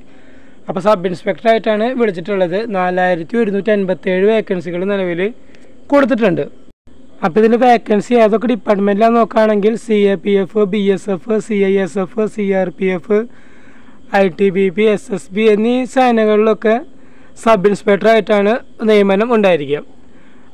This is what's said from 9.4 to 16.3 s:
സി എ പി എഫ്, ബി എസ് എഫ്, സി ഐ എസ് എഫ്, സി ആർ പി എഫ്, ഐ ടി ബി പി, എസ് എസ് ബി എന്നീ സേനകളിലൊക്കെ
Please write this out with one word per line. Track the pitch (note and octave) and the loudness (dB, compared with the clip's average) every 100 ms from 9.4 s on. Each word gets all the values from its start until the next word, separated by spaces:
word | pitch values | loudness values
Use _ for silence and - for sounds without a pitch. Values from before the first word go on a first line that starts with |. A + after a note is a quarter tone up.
| A3 G#3 G3+ A3+ - | 2 2 0 -2 -2
സി | G#3+ G3+ G3 | 0 2 0
എ | G3+ | 0
പി | G3 | 0
എഫ്, | F#3+ G#3+ G#3 | 0 -2 0
ബി | G#3 G3 F#3+ | 0 0 -2
എസ് | G#3 F#3 | -4 -8
എഫ്, | - G#3+ G3 | -2 -4 -2
സി | G3+ G3 | -2 0
ഐ | G3 F#3+ | 0 -2
എസ് | G3 F#3 | -4 -6
എഫ്, | - G#3+ - | -4 -4 -4
സി | G3+ F#3+ | -2 -2
ആർ | F#3 - | -2 -4
പി | F#3+ F3+ | -4 -4
എഫ്, | - G#3 A#3+ - - - - - - - - G3 | -2 -2 -2 -12 -20 -20 -20 -20 -20 -20 -4 0
ഐ | G3 D3 | 0 2
ടി | G3 F#3 | 0 2
ബി | F#3+ E3+ | -2 2
പി, | G#3+ G3+ | 0 0
എസ് | - F#3+ | -4 -10
എസ് | - | -6
ബി | F#3+ A3 G#3 | 0 2 2
എന്നീ | A3+ B3 B3+ C4 | 2 0 -2 0
സേനകളിലൊക്കെ | B3+ A3+ G#3+ | 2 2 2